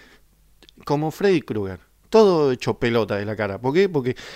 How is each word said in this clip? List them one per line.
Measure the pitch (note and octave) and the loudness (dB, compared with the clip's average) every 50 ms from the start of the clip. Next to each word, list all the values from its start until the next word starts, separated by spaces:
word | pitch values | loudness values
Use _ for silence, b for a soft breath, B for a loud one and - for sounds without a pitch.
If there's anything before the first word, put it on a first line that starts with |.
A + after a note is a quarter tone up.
| b b b b b b _ _ _ _ _ _ - - _ - - | b b b b b b _ _ _ _ _ _ -20 -20 _ -18 -6
como | - D3 D3 D3+ D#3 | -4 -2 -2 -2 -4
Freddy | - - F#3+ G3+ F#3 D3 | -6 -2 0 0 0 0
Krueger, | - - A#2 G#2+ G2 F#2+ F#2 - _ _ _ _ _ - | -2 -4 -6 -6 -6 -6 -8 -12 _ _ _ _ _ 2
todo | - A3 A3 G3 F3+ D#3 D3 C3+ B2+ | 4 6 6 6 4 4 2 2 0
hecho | A#2+ - B2 G#2 - | 0 -2 -4 -4 0
pelota | B2 A#2+ A#2 A#2 G#2+ F#2+ G#2+ G2+ | 0 0 2 2 0 0 -2 -4
de | G2+ | -4
la | G#2+ G#2+ | -6 -4
cara. | G2 G#2 G2 G2 G2 | -4 -4 -4 -4 -4
¿Por | A#2+ C3 C#3+ | -4 -2 2
qué? | F#3 G3+ G3 | 2 2 2
Porque | E3+ C#3+ B2 B2 A#2 B B B B | 0 -2 -2 -2 -6 B B B B